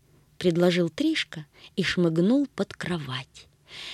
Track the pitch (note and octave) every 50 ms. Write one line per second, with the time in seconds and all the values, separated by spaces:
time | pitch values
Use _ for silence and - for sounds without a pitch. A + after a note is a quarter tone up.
0 | _ _ _ _ _ _ _ - - F3+ E3 E3+ F3 F3+ E3+ F3+ F3 E3 - -
1 | C#4+ D#4+ D#4+ - - - - D#3 D3+ - _ - - - _ - F3 - - -
2 | F3 E3 D#3+ E3 E3+ G3+ B3 C#4+ C#4+ C4+ _ - G3+ - - - - - F3+ E3
3 | D3 C3+ B2+ B2+ C3+ - _ - - _ _ _ _ - - - - -